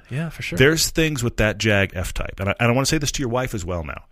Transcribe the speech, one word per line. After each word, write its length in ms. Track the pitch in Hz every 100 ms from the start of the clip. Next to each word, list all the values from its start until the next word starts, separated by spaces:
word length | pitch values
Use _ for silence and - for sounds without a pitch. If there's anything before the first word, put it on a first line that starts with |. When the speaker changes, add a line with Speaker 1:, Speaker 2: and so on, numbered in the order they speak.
| -
Speaker 1:
yeah, 180 | 123 165
for 120 | -
sure. 160 | - -
Speaker 2:
There's 320 | 135 160 -
things 320 | - 160 147
with 140 | 117 -
that 200 | 107 101
Jag 340 | 107 101 98
F-Type, 460 | - 90 - - -
and 100 | 98
I, 40 | -
and 80 | 117
I 60 |
wanna 120 | 120 135
say 120 | 156
this 140 | 143
to 100 | -
your 80 | 131
wife 240 | 120 127
as 100 | 117
well 200 | 87 90
now, 200 | 76 - -